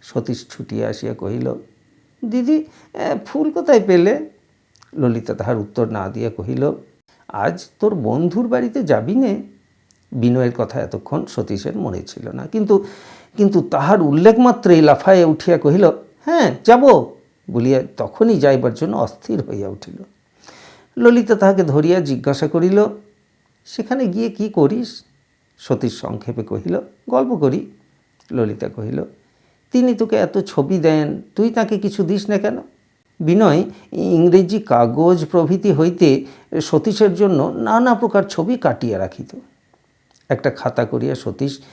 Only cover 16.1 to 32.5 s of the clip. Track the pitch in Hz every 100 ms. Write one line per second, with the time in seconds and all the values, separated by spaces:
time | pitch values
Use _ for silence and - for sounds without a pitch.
16.1 | _ - 339 214 - - 247 269 180 -
17.1 | - _ _ - 120 123 131 127 - -
18.1 | - 226 196 139 131 127 110 110 104 117
19.1 | - - 110 - 101 98 98 - - 196
20.1 | _ _ _ - - - - _ - 240
21.1 | 240 233 220 196 190 165 139 156 185 143
22.1 | 127 139 139 151 170 180 202 208 - _
23.1 | _ _ _ _ _ - - 220 262 226
24.1 | 185 226 208 220 202 139 233 240 - _
25.1 | _ _ _ _ _ - 120 120 - -
26.1 | 110 - 117 107 104 131 180 - _ -
27.1 | 247 262 208 143 151 - _ _ _ _
28.1 | _ - 123 107 104 - - 107 - -
29.1 | _ _ _ _ _ _ 254 247 226 220
30.1 | 214 - 202 196 - 135 185 160 156 147
31.1 | - - - 226 233 220 208 202 196 170
32.1 | 196 - 202 208